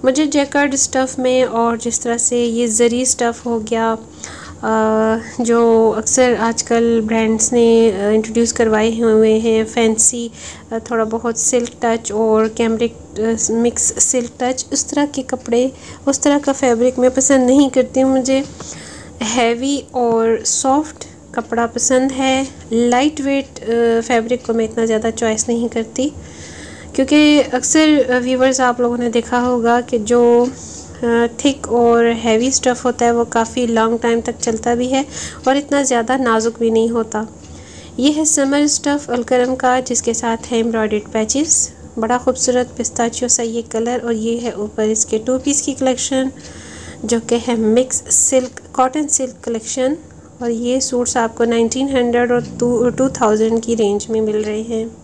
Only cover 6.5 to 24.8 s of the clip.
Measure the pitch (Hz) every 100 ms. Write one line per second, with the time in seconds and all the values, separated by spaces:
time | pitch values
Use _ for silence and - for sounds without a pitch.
6.5 | 226 - 233 233 226 220 226 220 220 -
7.5 | 240 233 226 226 190 202 220 220 226 233
8.5 | - 226 214 220 226 233 220 220 220 226
9.5 | 220 220 240 226 220 - 240 233 - -
10.5 | - - 226 - 233 220 226 233 226 -
11.5 | 247 240 - 240 226 - 208 220 220 220
12.5 | 220 226 226 233 - - - 220 226 -
13.5 | 226 240 233 - - - 254 240 - 254
14.5 | 254 - 277 - 294 294 277 262 247 -
15.5 | 233 262 - - - - 277 294 285 285
16.5 | 269 262 233 247 247 254 254 262 269 247
17.5 | 269 277 262 254 262 262 262 254 269 294
18.5 | - - - - - - - 220 240 233
19.5 | 233 269 277 - 254 240 226 226 226 -
20.5 | - 269 277 311 - - - - - 226
21.5 | 233 233 240 - 254 262 262 262 262 269
22.5 | - - 226 240 247 294 302 269 277 269
23.5 | - 214 233 233 226 226 240 226 247 -
24.5 | 226 220 226